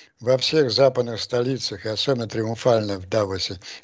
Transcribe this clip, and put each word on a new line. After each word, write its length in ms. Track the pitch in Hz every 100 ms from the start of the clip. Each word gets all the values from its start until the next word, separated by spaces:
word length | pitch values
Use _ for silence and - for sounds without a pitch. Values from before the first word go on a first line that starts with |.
| - _
во 180 | 110 127
всех 340 | - 156 135
западных 480 | 107 135 127 120 110
столицах, 640 | - 123 123 127 - 98 110
и 40 |
особенно 380 | 107 - 123 113
триумфально 720 | 113 110 113 127 113 107 98
в 100 | 92
Давосе, 520 | 110 101 95 - 92 - -